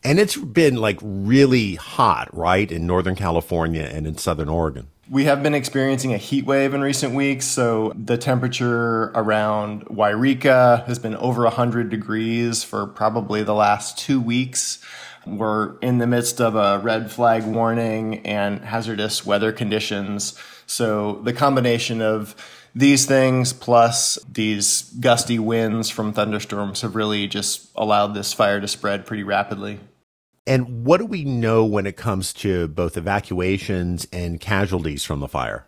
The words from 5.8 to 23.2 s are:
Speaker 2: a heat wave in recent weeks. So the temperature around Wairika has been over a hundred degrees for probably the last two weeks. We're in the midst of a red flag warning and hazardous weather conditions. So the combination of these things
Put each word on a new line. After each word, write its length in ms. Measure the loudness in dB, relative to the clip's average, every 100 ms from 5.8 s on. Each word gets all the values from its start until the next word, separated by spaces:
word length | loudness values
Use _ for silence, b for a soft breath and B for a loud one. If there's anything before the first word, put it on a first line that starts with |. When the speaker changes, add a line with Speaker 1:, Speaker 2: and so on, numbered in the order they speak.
| 0 0 0
Speaker 2:
a 40 | -4
heat 280 | -2 -2 2
wave 280 | 2 2
in 60 | 0
recent 360 | -2 -2 -2 0
weeks. 320 | 0 -2 -4
So 440 | 0 0 2 -2
the 240 | -4 -4 -2
temperature 960 | 0 0 0 -2 -2 0 0 0 0
around 760 | -2 0 0 2 0 -4 -8 -10
Wairika 960 | 0 0 2 0 2 4 6 8 6 2
has 140 | -6
been 160 | -6 -4
over 280 | -2 2
a 60 | 2
hundred 400 | 2 0 0 -2
degrees 760 | -4 -4 -2 -2 0 0 -2
for 240 | -4 -6 -6
probably 560 | -2 0 0 -2 -2
the 100 | 0
last 440 | 2 4 2 -2 -10
two 240 | -2 0
weeks. 600 | 2 -2 -2 -4 -6 -8 B B B B -12
We're 500 | -4 0 0 -2 -2
in 180 | 0 2
the 100 | 2
midst 320 | 2 0 0
of 160 | 0 4
a 240 | 2 2
red 320 | 0 -2 -4
flag 320 | 0 2 2
warning 840 | 0 0 0 0 0 -2 -4 -6 -4
and 360 | -2 -2 -4
hazardous 640 | -6 -6 -4 -4 -4 -4 0
weather 260 | 0 0
conditions. 880 | -2 -2 -2 -2 -4 -4 -6 -6 -10 B B B
So 500 | -4 -2 0 -2 -4
the 100 | -6
combination 680 | 0 2 2 2 0 -2 -2
of 320 | -2 -2 -4 -14 B B B
these 320 | 2 4 6 4
things 460 | 4